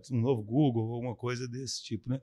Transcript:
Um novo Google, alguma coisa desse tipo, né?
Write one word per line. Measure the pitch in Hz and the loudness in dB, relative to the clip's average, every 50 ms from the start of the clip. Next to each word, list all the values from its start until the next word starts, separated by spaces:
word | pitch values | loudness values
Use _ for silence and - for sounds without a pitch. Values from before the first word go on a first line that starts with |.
| - - | -2 -2
Um | 131 117 | 0 2
novo | 113 131 135 110 104 | 4 4 2 2 0
Google, | 104 113 143 151 135 117 113 110 113 120 | 0 2 4 4 6 4 2 0 0 -4
alguma | 120 120 127 110 | -4 -4 -6 -6
coisa | - - 120 123 120 131 | -4 -2 -4 -2 -2 -4
desse | 123 120 131 135 117 - - - | -6 -6 -6 -6 -6 -6 -8 -6
tipo, | - 113 92 - 120 | -6 -6 -4 -2 -2
né? | 127 135 | -4 -4